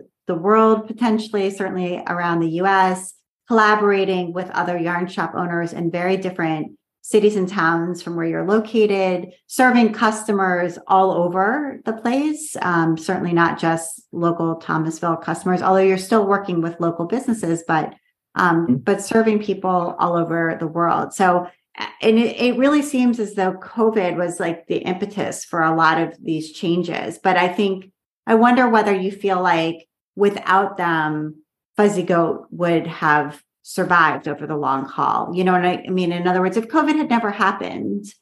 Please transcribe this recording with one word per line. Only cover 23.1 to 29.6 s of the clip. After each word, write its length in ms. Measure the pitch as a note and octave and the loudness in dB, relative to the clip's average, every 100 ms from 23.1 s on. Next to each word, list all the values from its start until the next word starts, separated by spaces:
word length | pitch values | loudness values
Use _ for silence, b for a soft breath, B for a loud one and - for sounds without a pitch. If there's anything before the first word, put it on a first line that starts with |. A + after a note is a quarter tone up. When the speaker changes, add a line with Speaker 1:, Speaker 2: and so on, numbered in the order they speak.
| A#3 | 0
Speaker 1:
as 160 | G3+ G3 | -2 -2
though 180 | F#3 | -2
covid 640 | F#3 - A#3 A3 A3 F3+ E3 | -2 -8 0 2 2 0 0
was, 200 | F3 E3+ | -4 -2
like, 280 | E3+ E3 - | -4 -6 -4
the 120 | F3 - | -4 -4
impetus 540 | F#3 G3+ G3+ C#3 - - | -6 -6 -6 -6 -8 -6
for 160 | E3+ | -2
a 120 | E3 | 0
lot 240 | D#3+ D#3+ D#3+ | 4 2 2
of 160 | E3 - | -2 -6
these 300 | - D#3 D#3 | -6 -6 -8
changes. 640 | - E3+ F3 E3+ - - E3+ | -6 -2 0 -2 -6 -8 -2
But 200 | F#3+ F3+ | 0 2
I 100 | F3+ | 2
think, 420 | F3+ G3 F#3+ - _ _ _ - | 0 -2 -2 -8 _ _ _ 2
I 80 | |
wonder 340 | A3+ A#3+ A#3+ B3 | 4 6 6 4
whether 260 | A3 G#3 | 4 2
you 160 | F#3+ F#3 | 0 -2
feel 280 | G3 G3 F#3 | -4 -2 0
like 480 | F3+ E3 | 2 2